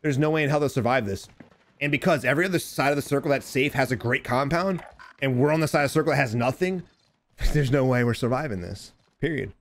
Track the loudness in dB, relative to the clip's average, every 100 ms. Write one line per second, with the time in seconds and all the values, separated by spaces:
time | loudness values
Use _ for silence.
0 | -2 0 2 2 2 2 0 0 0 0
1 | -2 -6 -10 -20 -20 _ _ _ -2 0
2 | 2 2 2 2 2 -2 -4 -2 0 0
3 | 0 -2 0 -2 0 -2 0 0 0 0
4 | -2 -2 -2 -2 0 0 -2 -4 -8 -20
5 | -20 -4 -2 2 2 2 2 2 2 2
6 | 2 2 0 0 0 0 -2 -4 -8 _
7 | _ _ _ -2 0 2 2 2 2 2
8 | 2 0 -2 -2 -4 -8 -8 -12 -14 _
9 | _ _ -4 -4 -8 -12